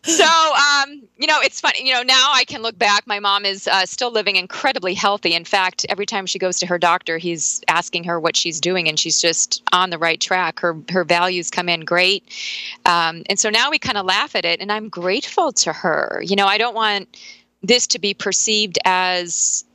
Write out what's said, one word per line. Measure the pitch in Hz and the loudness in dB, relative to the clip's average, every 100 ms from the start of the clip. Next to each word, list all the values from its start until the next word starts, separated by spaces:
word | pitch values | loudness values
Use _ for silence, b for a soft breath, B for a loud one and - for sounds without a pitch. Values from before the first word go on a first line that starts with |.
So, | - 320 | 0 4
um, | 320 330 320 294 285 285 277 294 233 _ | 6 6 4 4 4 2 0 -8 -20 _
you | 302 | 0
know, | 302 | 2
it's | 294 - | 2 0
funny, | 302 - 262 | -2 0 0
you | |
know, | 254 | 0
now | 254 262 269 | 4 4 4
I | 269 247 | 2 0
can | 254 | -4
look | 226 202 | -8 0
back. | 220 208 240 | 2 2 0
My | 208 | -2
mom | 202 202 | 0 0
is, | 202 196 - | 0 -4 0
uh, | 190 185 | 0 0
still | - 247 | -4 -2
living | 226 196 190 | 0 0 -2
incredibly | 180 - 269 214 180 | -4 -2 -2 -2 -4
healthy. | 175 208 202 170 | 0 0 0 0
In | 170 | -2
fact, | 170 202 185 - - | 0 0 0 -2 -6
every | 190 202 | -4 -4
time | 208 185 | -4 -6
she | 190 | -2
goes | 185 180 | -2 -2
to | 175 | -2
her | 175 | 2
doctor, | 175 175 - 165 | 2 2 -2 -6
he's | 175 165 - - - | -4 -4 -4 -2 0
asking | 165 170 175 175 | 0 -2 -6 -4
her | 170 | -2
what | 160 - | 0 0
she's | 175 156 | -2 -2
doing, | 160 185 160 | -2 0 0
and | 156 | -2
she's | 165 - | 0 2
just | 170 160 - - - | 2 0 -2 -2 0
on | 180 185 | 2 0
the | 170 | 0
right | 165 160 | -2 0
track. | - 185 170 - | 0 0 0 -2
Her, | 175 160 - | -4 -4 -2
her | 185 | -2
values | 170 170 180 180 160 | 2 2 2 -2 -4
come | - 175 | -4 -2
in | 170 | -2
great. | 156 175 180 202 _ B B B B B - | 0 2 2 0 _ B B B B B 2
Um, | 170 165 165 - | 2 0 -4 -6
and | 190 | -2
so | 220 | 0
now | 214 269 | 2 2
we | 302 | 0
kinda | 240 208 | -2 -2
laugh | 185 196 285 | 0 0 0
at | 208 175 | -2 -2
it, | 165 | -4
and | 196 | -4
I'm | 214 214 | -6 -6
grateful | 175 180 202 - - 320 | -4 -2 -2 -2 0 0
to | 208 - | 0 -2
her. | 156 180 156 - - 170 | 0 0 0 -2 -4 -2
You | 196 | 2
know, | 196 | 2
I | 208 | 2
don't | 240 220 | 0 0
want | 220 202 - B B B B _ | 0 0 -6 B B B B _
this | 190 247 - | 2 2 2
to | - | -2
be | 202 | -2
perceived | 196 202 185 220 214 214 165 185 | -2 -2 0 2 2 0 0 2
as | 185 185 180 175 - - - - | 2 2 -2 -4 -2 -2 -2 -6